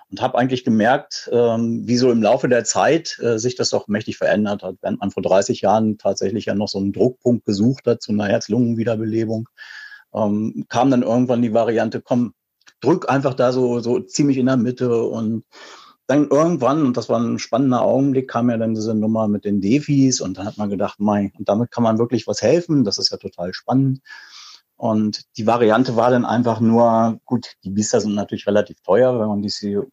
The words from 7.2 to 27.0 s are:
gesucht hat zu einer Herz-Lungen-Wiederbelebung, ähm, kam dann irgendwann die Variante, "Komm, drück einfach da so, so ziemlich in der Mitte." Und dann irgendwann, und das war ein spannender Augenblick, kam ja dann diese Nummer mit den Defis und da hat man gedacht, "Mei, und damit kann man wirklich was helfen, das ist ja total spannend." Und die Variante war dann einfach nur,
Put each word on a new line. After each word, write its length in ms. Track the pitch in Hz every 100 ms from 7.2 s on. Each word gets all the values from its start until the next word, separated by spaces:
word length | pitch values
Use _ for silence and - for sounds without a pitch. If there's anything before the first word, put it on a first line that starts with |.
| 123 113 -
gesucht 420 | 101 113 135 -
hat 140 | 117
zu 100 | -
einer 140 | 107 101
Herz-Lungen-Wiederbelebung, 1200 | 117 - 113 117 113 113 110 110 113 110 110 117 - - - - - _
ähm, 520 | 107 107 104 110 - -
kam 240 | 117 135
dann 100 | 123
irgendwann 400 | 120 120 123 120
die 120 | 120
Variante, 480 | 113 113 113 110 113
"Komm, 320 | - 123 117 - _ _ _ _
drück 280 | 123 170 -
einfach 240 | 135 135
da 200 | 127 123
so, 260 | 127 127 120
so 220 | 117 123
ziemlich 360 | 120 - 143 135
in 100 | 127
der 100 | 131
Mitte." 460 | 120 127 123 117
Und 420 | 117 113 110 110 - - - - - _ -
dann 200 | 143 139
irgendwann, 580 | 139 165 165 143 151 139
und 100 | 120
das 100 | 113
war 120 | 117
ein 180 | 117 117
spannender 460 | - - 139 120
Augenblick, 440 | 101 123 139 131 131
kam 220 | 117 120
ja 80 | 113
dann 160 | 113
diese 220 | 110 110 110
Nummer 320 | 110 113 110
mit 180 | 104 104
den 160 | 101
Defis 600 | 98 139 147 139 135 123
und 180 | 92 92
da 40 |
hat 140 | 104 -
man 140 | 104
gedacht, 280 | 98 98 -
"Mei, 320 | 104 104 98 -
und 100 | 104
damit 220 | 104 120
kann 140 | -
man 160 | 113 110
wirklich 260 | 120 117 -
was 160 | 101
helfen, 420 | 110 170 175 147
das 140 | 101 95
ist 140 | 95
ja 60 | 95
total 360 | 98 - 90
spannend." 480 | - - 131 135 135 - - - - - - _ -
Und 460 | 120 107 107 - - -
die 80 | 110
Variante 500 | 120 110 110 127 113
war 120 | 120
dann 160 | 127 117
einfach 360 | 113 120 110
nur, 580 | 113 117 117 113